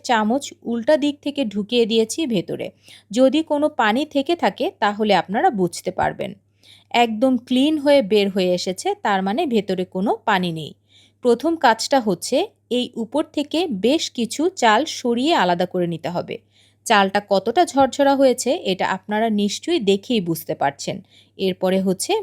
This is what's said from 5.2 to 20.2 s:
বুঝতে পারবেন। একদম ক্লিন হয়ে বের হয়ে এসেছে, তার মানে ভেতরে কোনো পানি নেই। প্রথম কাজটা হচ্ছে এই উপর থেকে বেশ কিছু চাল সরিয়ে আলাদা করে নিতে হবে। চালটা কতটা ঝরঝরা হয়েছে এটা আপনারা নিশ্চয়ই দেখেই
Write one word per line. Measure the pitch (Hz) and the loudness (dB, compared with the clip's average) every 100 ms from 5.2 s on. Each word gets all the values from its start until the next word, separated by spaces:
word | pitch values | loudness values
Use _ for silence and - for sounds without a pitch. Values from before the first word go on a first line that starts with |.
| - 214 359 | 2 0 0
বুঝতে | 220 175 - 185 | 0 -2 -2 -8
পারবেন। | 180 151 151 135 - _ _ _ - _ | -2 -4 -4 -10 -10 _ _ _ -20 _
একদম | 233 240 214 262 254 | 0 2 2 0 0
ক্লিন | - 254 285 311 | 0 0 2 2
হয়ে | 285 285 | 4 4
বের | 196 214 202 | 4 2 2
হয়ে | 190 180 | 0 0
এসেছে, | 180 190 185 359 403 | 0 -2 -6 -4 -4
তার | 226 190 | 0 0
মানে | 190 233 349 | 0 -2 0
ভেতরে | 226 190 185 | 0 -2 -4
কোনো | 180 185 214 440 | -4 -4 -2 -2
পানি | - 190 180 | 0 0 0
নেই। | 160 151 - _ _ _ _ | -6 -10 -16 _ _ _ _
প্রথম | 247 240 311 320 | 0 0 0 2
কাজটা | 254 330 - 269 | 2 2 2 0
হচ্ছে | 214 175 - 269 415 _ - | 0 -4 -2 -2 -2 _ -6
এই | 247 247 - | -4 -4 -6
উপর | 220 294 320 | -6 -4 -4
থেকে | - 294 311 359 196 | -4 -4 -2 -2 -2
বেশ | 220 320 - | 0 0 -2
কিছু | - 226 - 339 - | -6 -6 -2 -4 2
চাল | 226 214 311 | 4 4 0
সরিয়ে | - 247 233 277 | -6 -4 -2 0
আলাদা | 311 180 175 180 | 2 2 0 -2
করে | 185 175 | -2 -2
নিতে | 165 151 | -4 -6
হবে। | 175 - - _ _ _ _ - | -6 -8 -12 _ _ _ _ 2
চালটা | 208 196 208 202 | 4 4 0 0
কতটা | 196 208 277 349 | 0 2 2 2
ঝরঝরা | 269 269 - 277 | 4 2 2 2
হয়েছে | 277 269 247 240 339 | 4 2 2 -2 -2
এটা | 196 185 190 | -2 -2 -2
আপনারা | 190 - 208 226 | -4 -4 -2 0
নিশ্চয়ই | 208 202 - - 339 | 0 -2 -4 -2 -2
দেখেই | 196 196 - 240 | 2 0 2 -2